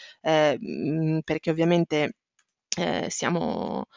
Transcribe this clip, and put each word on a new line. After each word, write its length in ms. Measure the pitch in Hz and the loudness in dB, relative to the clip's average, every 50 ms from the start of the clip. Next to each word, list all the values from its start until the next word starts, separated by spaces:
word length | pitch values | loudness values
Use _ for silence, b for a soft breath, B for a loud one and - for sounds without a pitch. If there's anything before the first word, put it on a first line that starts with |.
| B B B B | B B B B
ehm, 1000 | B 156 160 156 151 151 131 117 117 - 73 69 82 139 151 160 160 156 156 156 151 | B 2 4 4 4 4 2 0 -4 -8 -6 -4 -4 -2 -2 0 0 0 0 0 -2
perché 260 | - 156 160 - 175 | -2 -4 -4 -2 -2
ovviamente... 640 | 160 160 165 170 175 175 170 - 156 151 147 - - _ _ _ _ _ _ _ _ _ _ - - | 0 2 4 4 4 4 4 2 2 0 0 0 -4 _ _ _ _ _ _ _ _ _ _ -8 -4
Eh, 300 | - 170 160 151 - - - | -2 -2 -2 -2 -2 -4 -4
siamo, 760 | - - - 120 175 170 - - - 85 87 85 - - - - B | -6 -4 -2 -2 0 0 -2 -2 -4 -4 -4 -6 -6 -6 -8 -10 B